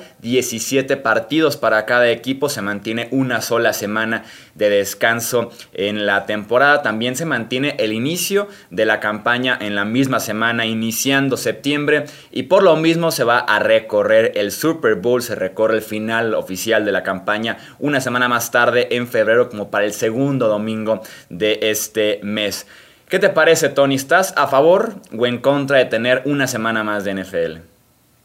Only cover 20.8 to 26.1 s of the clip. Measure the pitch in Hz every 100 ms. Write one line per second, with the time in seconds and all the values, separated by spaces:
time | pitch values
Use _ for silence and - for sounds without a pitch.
20.8 | 107 107 - - - 87 107 107 110 107
21.8 | - 110 107 104 101 107 104 - - -
22.8 | - _ - 185 196 160 160 160 143 135
23.8 | 139 135 - - 190 - 135 135 160 190
24.8 | 226 98 - 110 120 120 135 143 139 135
25.8 | 123 110 120